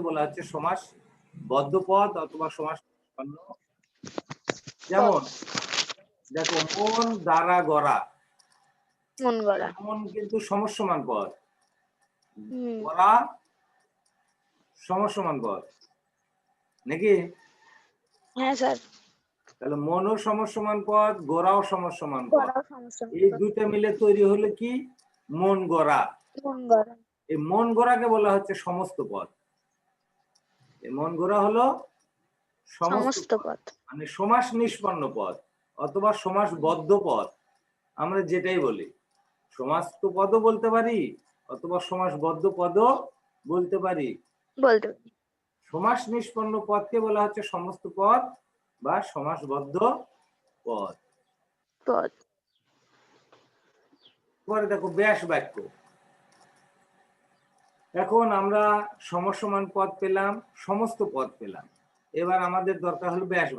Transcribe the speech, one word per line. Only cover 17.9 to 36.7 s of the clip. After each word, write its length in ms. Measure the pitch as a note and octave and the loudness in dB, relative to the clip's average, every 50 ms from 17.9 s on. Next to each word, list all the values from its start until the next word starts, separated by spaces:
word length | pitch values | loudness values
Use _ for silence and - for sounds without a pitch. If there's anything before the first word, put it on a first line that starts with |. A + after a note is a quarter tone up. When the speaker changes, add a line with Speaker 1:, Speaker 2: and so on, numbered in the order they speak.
| _ _ _ _ _ _ _ _ - | _ _ _ _ _ _ _ _ -6
Speaker 2:
হ্যাঁ, 200 | B3+ C4 C4 C#4 A#3+ | -2 0 0 0 2
স্যার। 160 | B3+ C4 C4 A#3+ - - _ - _ _ _ _ _ _ _ _ _ _ _ | 0 0 0 -2 -8 -16 _ -20 _ _ _ _ _ _ _ _ _ _ _
Speaker 1:
তাহলে 200 | - B2+ C#3+ D3 D3 D3 D#3 | -8 -6 -4 -4 -2 0 0
মনও 240 | F3 F#3 F#3+ G#3 A3 G#3 - | 0 2 2 2 0 0 0
সমসমান 540 | G#3+ G#3+ G#3+ A3 A3 - A3+ G#3+ G#3+ G#3+ G#3 G3 G#3 | 0 0 0 -2 -4 -4 -4 -2 -2 -2 -2 0 2
পদ, 240 | G#3 G#3+ G#3+ G#3+ G#3 F#3 D#3+ C#3 | 4 4 4 4 2 -2 -4 -2
গড়াও 280 | D#3+ E3+ F3 F#3 G3 G3+ G3 G3 | 0 2 4 4 4 4 2 0
সমসমান 520 | G3 F#3 F3 E3+ - - E3 D3 C3+ B2+ B2 - | -2 -2 -2 -4 -6 -6 -6 -6 -4 -4 -2 2
পদ। 60 | D#4 C#4+ | 4 4
Speaker 2:
গড়াও 220 | C4 B3+ C4 C4 D4 - | 4 2 -2 -4 -4 -8
সমসমান 400 | C#4+ B3+ A#3+ A#3+ - - A#3 A3+ - F3 | -12 -20 -18 -16 -14 -12 -12 -8 0 4
Speaker 1:
এই 100 | F#3+ G3 | 4 4
Speaker 2:
পদ। 80 | - - | 4 4
Speaker 1:
দুইটা 240 | G3+ G#3 G#3+ A3 G#3+ G#3 | 0 0 0 0 0 0
মিলে 180 | G#3 G#3 G#3+ G#3+ G#3 - | 0 2 2 0 2 4
তৈরি 220 | A3 G#3 G3+ G#3 G3 G3 | 6 6 6 8 6 6
হলো 160 | G#3 G#3 G#3+ G#3 - - | 6 4 2 0 -2 -2
কি? 120 | A3+ A#3+ B3+ C4 - - - _ _ _ _ _ _ - | -4 -4 -4 -4 -6 -8 -16 _ _ _ _ _ _ -8
মন 300 | C#3+ E3+ F#3 G3 G3 F#3+ F#3 D#3+ E3+ | -4 0 2 2 2 2 2 2 2
গড়া। 280 | D#3+ D#3 D3 C#3+ B2 - - - - _ _ - C#4 C#4 | 2 4 4 4 2 2 0 -4 -14 _ _ -16 -10 -8
Speaker 2:
মন 140 | C#4 C4 B3+ B3 A#3+ | -8 -8 -4 2 4
গড়া। 220 | A3+ A3 G#3+ A#3 A#3 _ _ _ _ _ _ - | 4 4 4 2 -6 _ _ _ _ _ _ -6
Speaker 1:
এই 80 | D#3+ D3+ D3+ D#3+ | -4 -4 -2 0
মন 180 | F#3 A3 A#3 A#3 A3+ | 2 2 2 2 2
গড়াকে 300 | A3+ A#3+ B3 B3 A#3 A#3+ A#3 A3 | 4 4 4 4 4 4 4 4
বলা 140 | A3 G#3 G3+ G3 | 4 4 4 4
হচ্ছে 180 | G3 G3+ G3 F#3+ - - | 2 2 -2 -8 -6 -6
সমস্ত 320 | F3 F3+ F3+ F#3 F#3 - - B2+ G#2 | -6 -4 -4 -4 -6 -6 -8 -8 -6
পদ। 160 | G2+ F#2+ F2 - _ _ _ _ _ _ _ _ _ _ _ _ _ _ _ _ _ _ _ _ _ _ _ _ _ _ _ _ _ _ - | -6 -8 -10 -10 _ _ _ _ _ _ _ _ _ _ _ _ _ _ _ _ _ _ _ _ _ _ _ _ _ _ _ _ _ _ -14
এই 80 | - B2+ C#3+ | -10 -6 -4
মন 120 | D#3 E3 E3+ D#3+ | -4 -4 -2 -2
গড়া 180 | F3 F#3 G#3 G#3 G3 | 0 2 2 4 4
হলো 200 | G#3 A3 A#3 B3 C4+ - - - - _ _ _ _ _ _ _ _ _ _ _ _ _ _ _ _ - - | 4 4 4 4 4 2 0 -6 -18 _ _ _ _ _ _ _ _ _ _ _ _ _ _ _ _ -8 -2
সমস্ত 380 | E3+ E3+ G3 G#3+ B3+ C4 C4 | -2 0 2 2 0 0 -2
Speaker 2:
সমস্ত 140 | D4+ F4+ - - | -2 -2 -2 -2
Speaker 1:
পদ। 80 | G#3+ - | -2 -2
Speaker 2:
পদ। 140 | - - - - - - _ _ | -4 -10 -10 -14 -20 -20 _ _
Speaker 1:
মানে 160 | - - D3+ D3+ D3+ - | -18 -14 -14 -12 -10 -6
সমাস 280 | - G3 G#3 A#3 B3+ B3 B3 A3+ A#3 | -2 2 4 4 4 4 2 0 0
নিষ্পন্ন 440 | A#3 A3 - - G3 F#3+ - D#3+ C#3 A#2 - | 0 0 -2 -4 -4 -4 -2 -2 -4 -4 -4
পদ 180 | A2 G2 F#2 - - - _ _ _ _ _ _ | -4 -4 -6 -6 -10 -14 _ _ _ _ _ _
অথবা 320 | - D3 C#3+ C#3+ G3 G3 G#3+ G#3 - - | -8 -8 -4 -2 0 2 2 2 0 -2
সমাসবদ্ধ 680 | F#3 F#3 G3+ G#3 - E3+ D#3+ C#3+ D#3 | -2 0 0 0 0 -2 0 0 0